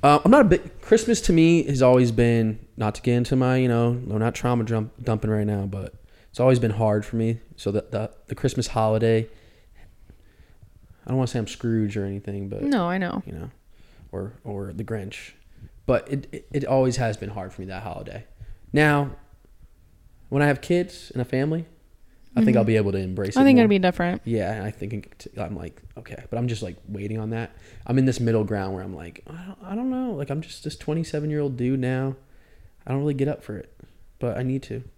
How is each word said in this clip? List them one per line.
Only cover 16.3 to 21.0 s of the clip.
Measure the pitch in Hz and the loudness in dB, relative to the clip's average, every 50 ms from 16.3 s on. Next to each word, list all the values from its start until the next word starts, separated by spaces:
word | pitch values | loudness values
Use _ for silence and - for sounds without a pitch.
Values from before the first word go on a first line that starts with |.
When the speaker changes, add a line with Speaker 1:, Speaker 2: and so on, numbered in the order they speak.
| - | -14
Speaker 1:
it, | - - - - | -16 -16 -6 -6
it | 147 143 | -6 -2
always | - 135 135 131 127 120 | 0 2 2 2 2 2
has | - 123 113 104 | 0 -2 -2 -2
been | - - 101 | -4 -8 -10
hard | 104 104 92 92 92 | -8 -10 -10 -12 -12
for | - 95 | -12 -12
me, | 92 | -10
that | 95 95 104 | -10 -10 -10
holiday. | 98 85 - 104 - 98 - 113 - - - - - - - - - - | -10 -10 -10 -12 -12 -14 -14 -16 -18 -20 -20 -16 -16 -16 -18 -16 -2 2
Now, | 147 151 151 147 143 143 147 - - - _ - _ _ - - - - - - _ _ - - _ _ - _ - - - | 4 4 6 4 4 0 -2 -6 -14 -18 _ -20 _ _ -20 -20 -20 -20 -20 -20 _ _ -20 -20 _ _ -20 _ -20 -12 -4
when | 139 139 147 | 0 2 4
I | |
have | 147 143 139 | 4 2 0
kids | - - 175 175 180 185 - - | 0 0 0 0 0 -2 -8 -18